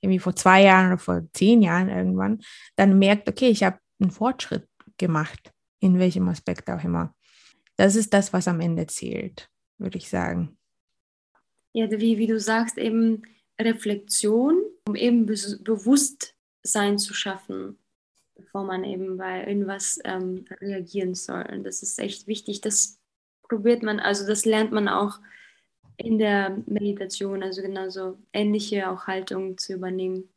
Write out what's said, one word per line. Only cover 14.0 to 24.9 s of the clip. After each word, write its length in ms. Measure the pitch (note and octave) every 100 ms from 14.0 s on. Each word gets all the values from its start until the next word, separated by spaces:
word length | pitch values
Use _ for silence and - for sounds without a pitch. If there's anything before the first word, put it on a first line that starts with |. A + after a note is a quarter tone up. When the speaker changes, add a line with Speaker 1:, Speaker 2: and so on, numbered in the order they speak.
| - - G#3+ A3 C4+ F4 G#4+ - -
Speaker 2:
um 60 |
eben 320 | G#3 A#3+ A#3+ G#3
Bes-, 360 | G#3 G3+ G#3
Bewusstsein 1400 | - A3 G3+ C#4 C#4+ - - _ _ _ - G#3 G3+ G3+
zu 140 | G3
schaffen, 680 | - G3+ F#3+ _ F#3+ G2 G2+ _ _ _ _ _
bevor 300 | _ F#3+ G3
man 200 | G3 F#3
eben 340 | F#3+ F#3+ F#3+ F#3
bei 280 | F#3 F#3 -
irgendwas, 520 | G3+ F#3+ G3 - -
ähm, 420 | - F#3 F#3 F#3 - -
reagieren 540 | G3 G3 F3 G3+ F#3
soll. 280 | F#3 - - -
Und 120 | -
das 180 | G3 -
ist 160 | - -
echt 280 | G#3 - -
wichtig. 360 | G#3 - G3+
Das 360 | G#3+ G#3 - _ _ _ _ _ _
probiert 360 | A3 G#3+ A#3+
man, 180 | A3 G#3
also 260 | - G3+ G3
das 180 | G#3 A3
lernt 260 | G#3+ A3
man 160 | G#3+
auch 300 | G3+